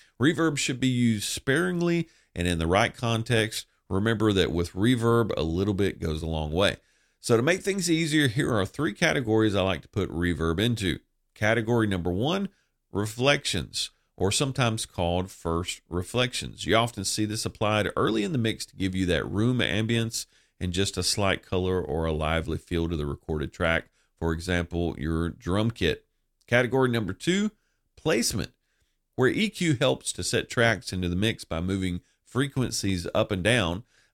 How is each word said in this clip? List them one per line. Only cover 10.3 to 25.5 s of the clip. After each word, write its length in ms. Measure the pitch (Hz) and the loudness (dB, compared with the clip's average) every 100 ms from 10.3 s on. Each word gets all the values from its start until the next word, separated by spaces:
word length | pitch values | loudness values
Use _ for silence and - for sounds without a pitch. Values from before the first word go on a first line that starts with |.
| 78 82 82 | 2 0 2
into. 380 | 117 113 95 67 - _ _ - | 0 0 -2 -4 -8 _ _ -4
Category 520 | 107 113 110 120 107 | 0 0 2 2 2
number 220 | 95 85 | 0 -2
one, 380 | 90 131 190 196 _ _ _ _ | -2 -2 -2 -4 _ _ _ _
reflections, 1000 | 98 107 113 131 143 - 90 57 - - _ _ - | -4 -4 0 0 0 0 -4 -4 -6 -8 _ _ -2
or 160 | 95 | 0
sometimes 540 | - 139 131 120 110 - | 0 0 0 0 0 -4
called 440 | - 87 87 95 | -2 0 0 -2
first 520 | - 87 82 90 - - | -6 -2 -2 -2 -8 -6
reflections. 760 | 85 90 120 123 - 64 73 101 | -6 -2 -2 -2 -4 -8 -6 0
You 120 | 107 | 2
often 260 | 117 - | 2 -2
see 220 | 95 - 107 | -4 -2 -2
this 200 | 110 107 | -4 -6
applied 440 | - 104 107 98 - | -2 0 2 0 0
early 260 | 139 220 | 0 0
in 80 | 202 | 0
the 60 | 143 | 0
mix 280 | 110 - - | 0 -2 -8
to 100 | - | -4
give 180 | 92 95 | -2 0
you 100 | 90 | 2
that 220 | 78 53 | 2 0
room 300 | 95 117 123 | 0 2 2
ambience 680 | 65 95 110 117 113 - - _ _ - | 0 0 0 0 -2 -6 -10 _ _ -8
and 120 | 90 | -4
just 240 | 90 98 - | 0 -2 -2
a 60 | |
slight 380 | 87 - 98 82 | -2 0 0 0
color 400 | - 92 92 92 | -2 -2 0 0
or 220 | - 80 | -2 -2
a 80 | 80 | 0
lively 460 | 76 78 82 78 76 | 0 0 0 -2 -4
feel 320 | - 85 82 | -2 -2 0
to 80 | 82 | -2
the 80 | 73 | -4
recorded 480 | 69 - 78 67 | -6 -6 -4 -4
track. 320 | - 85 82 - _ _ - | -2 0 0 -4 _ _ -4
For 160 | 82 | -2
example, 600 | 82 87 87 85 85 85 - | -2 0 -2 0 -2 -2 -2
your 320 | 76 82 85 | -2 0 -2
drum 420 | - - | -4 -2